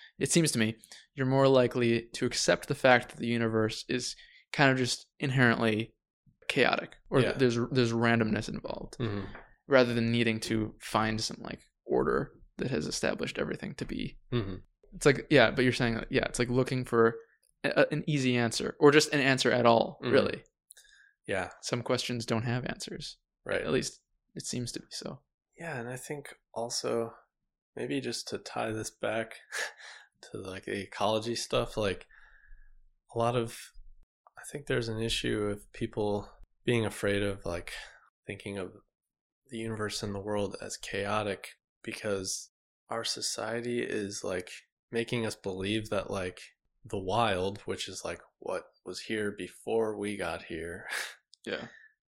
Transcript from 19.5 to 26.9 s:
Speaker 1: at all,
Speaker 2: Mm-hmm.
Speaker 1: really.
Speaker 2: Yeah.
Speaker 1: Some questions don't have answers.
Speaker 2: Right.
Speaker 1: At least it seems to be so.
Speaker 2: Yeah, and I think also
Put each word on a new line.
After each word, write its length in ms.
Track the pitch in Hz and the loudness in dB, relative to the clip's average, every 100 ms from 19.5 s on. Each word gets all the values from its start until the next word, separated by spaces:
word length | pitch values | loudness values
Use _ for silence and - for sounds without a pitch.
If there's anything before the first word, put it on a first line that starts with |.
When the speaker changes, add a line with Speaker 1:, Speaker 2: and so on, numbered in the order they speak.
Speaker 1:
at 140 | 123 117 | 6 8
all, 320 | 117 - - | 8 6 -2
Speaker 2:
Mm-hmm. 100 | 127 | 2
Speaker 1:
really. 300 | 131 - - - _ - - - - _ _ - | 4 4 0 -12 _ -20 -20 -20 -20 _ _ -4
Speaker 2:
Yeah. 240 | 95 90 - | -4 -4 -8
Speaker 1:
Some 220 | - 120 | -6 -4
questions 420 | - 123 - 123 | 0 -2 -2 -4
don't 200 | 113 113 | -2 -2
have 200 | 120 123 - | 0 -2 -4
answers. 520 | - - - - - _ _ | -8 -10 -10 -12 -16 _ _
Speaker 2:
Right. 160 | - 92 | -4 -2
Speaker 1:
At 100 | - | 0
least 280 | 78 - - _ _ _ | 0 -2 -8 _ _ _
it 120 | - - | -12 -8
seems 240 | 123 120 | -6 -6
to 80 | - | -8
be 60 | - | -12
so. 300 | - - 135 _ _ _ - | -12 -12 -12 _ _ _ -14
Speaker 2:
Yeah, 180 | 170 135 | -10 -8
and 100 | 117 | -8
I 80 | 131 | -10
think 380 | - 147 - - _ | -8 -10 -12 -18 _
also 600 | - 120 - 123 | -8 -6 -4 -2